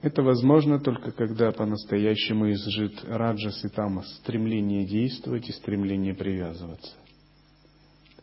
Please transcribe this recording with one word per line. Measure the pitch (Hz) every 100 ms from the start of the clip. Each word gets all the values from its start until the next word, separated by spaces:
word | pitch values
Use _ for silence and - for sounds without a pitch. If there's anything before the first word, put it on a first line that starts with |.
Это | 151 147
возможно | 131 127 131 151 147 143
только | 139 113 120
когда | - 110 110 113
по-настоящему | 104 107 104 - 101 107 107 - 107 107
изжит | 101 104 101 104 -
раджас | - 113 117 104 107 101
и | 104
тамас, | - 104 92 - -
стремление | - 117 110 110 101 101 95
действовать | 104 127 123 - 120 -
и |
стремление | - - 101 98 98 95
привязываться. | 92 95 95 85 82 85 82 - - - - _ _ _ _ _ _ _ _ _ -